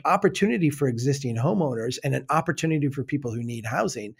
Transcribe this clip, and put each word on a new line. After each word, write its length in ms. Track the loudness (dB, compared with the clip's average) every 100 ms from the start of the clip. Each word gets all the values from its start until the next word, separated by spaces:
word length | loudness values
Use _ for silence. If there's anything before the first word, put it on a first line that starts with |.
| 2
opportunity 640 | 4 4 4 2 4 2
for 180 | 2 0
existing 480 | 2 0 0 -2 0
homeowners 640 | 0 2 0 0 -4 -4
and 140 | -2 -2
an 100 | 0
opportunity 580 | 0 0 0 0 2 0
for 160 | -2
people 300 | -4 -4 -4
who 100 | -6
need 220 | -6 -6 -4
housing 500 | -2 -2 -2 -10